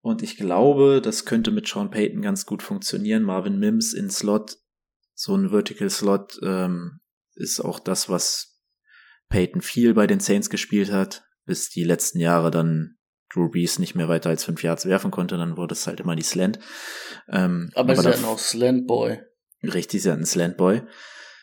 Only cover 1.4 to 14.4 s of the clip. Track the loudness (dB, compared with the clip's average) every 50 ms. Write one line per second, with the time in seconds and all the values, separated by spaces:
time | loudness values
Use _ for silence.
1.4 | 2 2 0 0 -2 -4 -6 -4 -6 -4 -2 -2 -2 0 -2 -4 -4 -2 -2 -4
2.4 | -4 -6 -8 -8 -6 -8 -8 -6 -6 -6 -6 -4 -2 0 0 0 0 0 0 -2
3.4 | -2 -2 -2 0 2 2 2 2 0 0 -4 -4 -6 -6 -4 -4 0 2 2 0
4.4 | 0 -4 -16 _ _ _ _ _ _ _ _ _ _ _ _ -12 -4 -2 0 0
5.4 | 2 2 2 2 0 0 -4 -4 -4 -2 -2 0 0 2 2 2 0 -6 -14 -8
6.4 | -4 -4 -2 0 0 -2 -2 -4 -6 -10 -14 -16 _ _ _ _ _ _ _ -10
7.4 | -6 -6 -4 -4 -4 -4 -6 -6 -4 -4 -2 -2 -2 -2 -2 0 0 -2 -4 -6
8.4 | -8 _ _ _ _ _ _ _ _ _ _ -20 _ _ _ _ _ _ 2 2
9.4 | 2 2 0 -6 -6 -4 0 4 6 6 6 6 6 4 4 2 2 2 0 0
10.4 | 0 -2 -4 -6 -6 0 0 0 2 2 2 0 0 0 -4 -16 _ _ _ _
11.4 | _ -6 -4 -4 -4 -8 -4 -4 0 2 2 2 0 -2 -2 0 2 4 4 4
12.4 | 4 2 2 2 2 2 0 0 -2 -6 -10 _ _ _ _ _ _ _ -2 0
13.4 | 0 0 2 0 0 0 0 -2 -4 -4 -2 -4 0 0 0 0 2 0 -2 -2